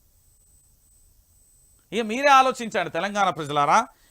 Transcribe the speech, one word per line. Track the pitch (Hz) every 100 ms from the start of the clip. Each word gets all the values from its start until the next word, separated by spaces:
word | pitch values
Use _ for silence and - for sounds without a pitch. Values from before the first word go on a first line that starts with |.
| _ _ _ _ _ _ _ _ _ _ _ _ _ _ _ _ _ _ - 196
ఇక | 220
మీరే | 233 285
ఆలోచించండి | 269 262 240 233 208 165
తెలంగాణ | 165 190 208 190
ప్రజలారా. | 156 147 147 143 185 254 _ _